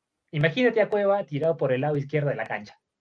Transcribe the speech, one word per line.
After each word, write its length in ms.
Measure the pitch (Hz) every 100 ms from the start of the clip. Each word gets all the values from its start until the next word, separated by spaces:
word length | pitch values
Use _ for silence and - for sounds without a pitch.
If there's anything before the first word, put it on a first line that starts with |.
| _ _ _
Imagínate 520 | 151 190 247 247 220
a 80 | 202
Cueva 340 | 208 202 202
tirado 320 | 196 143 160 160
por 160 | 139
el 80 | 127
lado 160 | 143 147
izquierdo 320 | 143 151 143
de 60 |
la 100 | 110
cancha. 340 | 113 107 107 - _ _